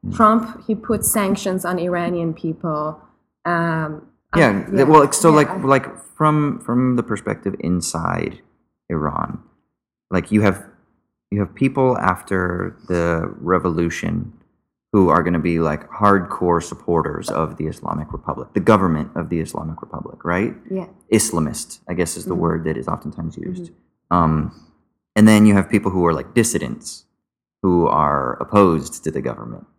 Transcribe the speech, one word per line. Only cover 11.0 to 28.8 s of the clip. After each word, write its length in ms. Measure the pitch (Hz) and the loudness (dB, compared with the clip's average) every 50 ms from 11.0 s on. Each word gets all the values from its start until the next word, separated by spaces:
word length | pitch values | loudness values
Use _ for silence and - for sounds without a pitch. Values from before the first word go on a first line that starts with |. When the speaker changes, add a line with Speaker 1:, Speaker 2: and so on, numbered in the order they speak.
| _ _ _ _ _ _ | _ _ _ _ _ _
Speaker 1:
you 80 | 98 104 | -4 -4
have 140 | 101 - - | -4 -4 -2
people 420 | - 135 127 131 139 131 131 123 | -2 -2 0 2 2 2 2 2
after 800 | - - 95 90 - - - 98 92 90 90 90 87 95 90 - _ - - | 0 0 -2 -2 -2 -4 -4 -2 -2 0 -2 -2 -4 -6 -8 -10 _ -6 -2
the 440 | 90 87 85 85 85 82 82 50 - - | -2 0 0 0 0 -2 -4 -6 -10 -8
revolution 960 | - 85 92 87 82 90 80 82 87 85 - - - 87 87 90 92 - - _ _ _ _ _ _ _ _ _ _ _ | -2 0 0 0 0 0 -2 0 -2 -2 -4 -6 -6 -4 -4 -4 -6 -8 -14 _ _ _ _ _ _ _ _ _ _ _
who 160 | - 104 92 85 | 2 4 4 6
are 140 | 76 87 | 4 2
gonna 160 | 80 87 87 82 | 2 0 -2 0
be, 200 | 76 87 82 82 | 0 0 0 0
like, 300 | 82 78 76 76 - - | 0 -2 -2 -4 -8 -16
hardcore 760 | - - 104 101 98 98 87 - - - 90 87 87 82 | -6 0 2 4 4 4 0 -4 -6 -2 0 2 2 0
supporters 680 | 80 - - - - - 85 80 - - - - - - | 0 -4 -14 -10 -4 0 0 0 0 -2 -6 -6 -8 -6
of 260 | - - 80 78 - | -4 -4 -4 -4 -6
the 100 | - 78 | -8 -8
Islamic 460 | 80 - - - - 82 78 76 - | -8 -8 -8 -8 -8 -6 -6 -8 -8
Republic, 360 | 82 - _ - - - - - | -12 -10 _ -8 -8 -8 -10 -6
the 80 | _ 107 | _ 0
government 500 | 85 113 110 98 95 90 80 76 78 - - | 4 4 4 4 4 2 0 -2 -4 -6 -8
of 160 | 82 82 - | -8 -6 -4
the 100 | - 82 | -4 -4
Islamic 400 | 80 80 - - 80 80 80 - | -4 -6 -8 -10 -10 -10 -12 -12
Republic, 420 | - - - - - - - - | -14 -14 -12 -12 -12 -14 -16 -10
right? 320 | - 85 87 90 104 - - - - - | -4 -2 -2 0 -2 -2 -6 -10 -12 -10
Speaker 2:
Yeah. 180 | 190 190 175 - - _ _ _ | -10 -10 -10 -12 -18 _ _ _
Speaker 1:
Islamist, 680 | - 107 - - - 85 78 71 - - - _ - - _ - | 2 2 2 0 -2 -2 -2 -2 -4 -10 -12 _ -16 -20 _ -8
I 60 | 90 | -4
guess, 240 | 85 87 82 - 85 | -4 -4 -4 -4 -10
is 80 | 73 | -8
the 80 | 92 90 | -6 -4
Speaker 2:
Mm-hmm. 80 | 90 | -2
Speaker 1:
word 220 | 82 82 82 82 80 | 0 0 -2 -2 -4
that 120 | 80 78 | -4 -6
is 120 | 78 - 85 | -4 -6 -6
oftentimes 500 | 82 - - 76 76 - 82 80 - - | -8 -8 -8 -14 -10 -8 -10 -10 -10 -10
used. 320 | - 90 90 90 87 82 | -12 -10 -10 -12 -14 -16
Speaker 2:
Mm-hmm. 420 | - _ _ _ _ _ _ _ 87 | -18 _ _ _ _ _ _ _ 0
Speaker 1:
Um, 200 | 87 85 78 80 78 76 - - - _ _ _ _ _ _ _ _ _ _ _ | 2 2 2 2 0 -2 -4 -8 -14 _ _ _ _ _ _ _ _ _ _ _
and 120 | 107 107 110 | 6 8 8
then 160 | 107 104 107 | 8 8 8
you 80 | 107 101 | 6 6
have 140 | 98 95 - | 4 2 2
people 220 | - 101 - 95 | 0 0 0 0
who 140 | 90 92 87 | 0 2 2
are, 80 | 85 80 | 2 2
like, 180 | 71 65 - - | 0 -4 -2 0
dissidents, 720 | 120 110 - - 82 - 62 57 - - - - - _ _ _ _ _ _ _ _ _ _ _ _ | 0 0 2 -2 -4 -4 -6 -10 -10 -12 -16 -16 -18 _ _ _ _ _ _ _ _ _ _ _ _
who 240 | - 95 87 87 82 | 0 2 2 4 2
are 480 | - - 76 76 73 73 69 65 62 - - - | 2 2 0 0 0 0 -2 -2 -4 -6 -8 -8
opposed 600 | - 107 104 98 90 82 78 | 0 4 6 6 6 4 0